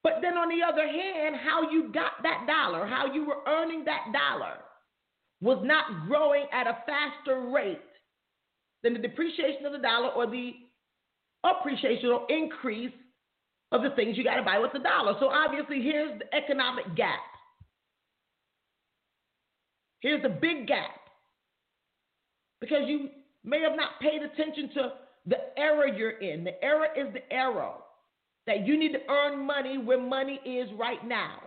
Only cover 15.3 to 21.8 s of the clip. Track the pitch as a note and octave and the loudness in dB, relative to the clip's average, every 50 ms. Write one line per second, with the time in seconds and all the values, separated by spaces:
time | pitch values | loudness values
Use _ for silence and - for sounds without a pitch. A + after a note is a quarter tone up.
15.3 | C#4 D4 D#4 D4+ C#4+ D4 D4 - D4 C4+ A3+ C#4+ D#4 D4 D4+ D4+ A#3+ G#3 - - | 4 4 2 2 0 -2 -4 -4 -4 -2 0 0 0 0 0 -2 -4 -10 -8 -2
16.3 | - D4+ D4 - C#4 C4+ B3+ B3 B3 A#3+ - F#3+ E3 F#3 G#3+ F3 C3+ - - - | -2 -2 0 0 0 0 0 -2 -2 -4 -6 -4 0 0 0 0 0 -4 -8 -12
17.3 | - - _ _ _ _ - _ _ _ _ _ _ _ _ _ _ _ _ _ | -16 -20 _ _ _ _ -20 _ _ _ _ _ _ _ _ _ _ _ _ _
18.3 | _ _ _ _ _ _ _ _ _ _ _ _ _ _ _ _ _ _ _ _ | _ _ _ _ _ _ _ _ _ _ _ _ _ _ _ _ _ _ _ _
19.3 | _ _ _ _ _ _ _ _ _ _ _ _ _ _ - C4+ D4+ C#4 - B3 | _ _ _ _ _ _ _ _ _ _ _ _ _ _ 0 0 0 2 2 0
20.3 | F3+ C#3 - E4 E4+ C#4+ A3+ - C#4+ G3 D#3 - - - - - _ _ _ _ | 0 2 0 0 0 -2 0 0 0 0 0 -8 -12 -18 -20 -20 _ _ _ _
21.3 | _ _ _ _ _ _ _ _ _ _ | _ _ _ _ _ _ _ _ _ _